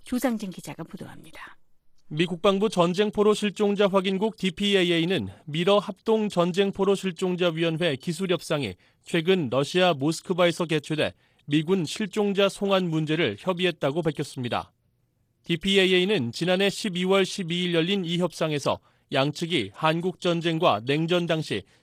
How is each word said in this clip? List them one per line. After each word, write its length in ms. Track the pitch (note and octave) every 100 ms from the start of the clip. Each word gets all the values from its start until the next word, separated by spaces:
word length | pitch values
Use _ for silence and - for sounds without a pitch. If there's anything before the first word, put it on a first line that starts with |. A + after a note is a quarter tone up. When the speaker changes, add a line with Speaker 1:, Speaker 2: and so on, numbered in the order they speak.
Speaker 1:
조상진 460 | - B3 C4+ A3 G3+
기자가 340 | E3+ D#3 C#3+
보도합니다. 720 | E3 - C3 A2+ - - - - - _ _ - -
Speaker 2:
미 180 | D3+ F3+
국방부 440 | F3+ G#3 G3 G#3+
전쟁 420 | F3+ F3 F3+ G#3
포로 240 | G#3 G#3 G3+
실종자 520 | G#3 G3 G#3 G3+ G3+
확인국 500 | G3 F#3+ F#3+ A3 -
디피에이에이는 920 | F#3 D#3+ G3+ F#3+ F3+ E3 E3 F3 F#2+ - -
미러 320 | D#3 F3+ G3+
합동 520 | G3+ - - A3 G#3+
전쟁 420 | F3 F3 F3 G3
포로 240 | G3 G3 F#3+
실종자 540 | F#3+ E3 F#3 F3 F3
위원회 460 | D#3+ E3 D#3+ F3 C3+
기술 360 | - E3 F#3+
협상이 420 | E3+ - D#3 A2 F2+ _ _
최근 460 | - E3+ D#3+ F#3+ C3
러시아 420 | B2+ C#3+ F3+ F3+
모스크바에서 720 | D3 C#3+ D#3+ - F3+ F3 E3 E3
개최돼 480 | D#3 - D3+ G2+ - _ _ -
미군 380 | D3+ D#3 G3
실종자 640 | D3+ - G#3 G#3+ G#3 G3 G3
송환 440 | - G3+ F#3+ F3+
문제를 460 | D#3 D3+ D#3 C#3 G2+
협의했다고 640 | F#3 F3+ F3+ E3+ C#3+ D#3
밝혔습니다. 680 | D#3+ D3+ C#3+ - A#2+ G#2 D#2+ _ _ _ _ _ _ _ -
디피에이에이는 840 | E3+ G3 G3 F#3 F#3 F#3 G#3 A#2
지난해 380 | - E3+ F#3 G3+
십이월 560 | - A3 F3 F#3 G3 F#3
십이 380 | - E3 F3
일 100 | F3+
열린 320 | E3 E3 G3+ E3
이 140 | E3+
협상에서 580 | F3 - D#3+ D3 C3 F#2 - _ _
양측이 600 | C#3 C#3+ - E3 E3+ G2
한국 460 | - D#3+ E3 F3+ -
전쟁과 600 | F3+ E3+ E3 D#3+ E3 G#2+ A#2+
냉전 400 | D3 E3 F3+ E3+
당시 380 | D#3+ - G#2+ - _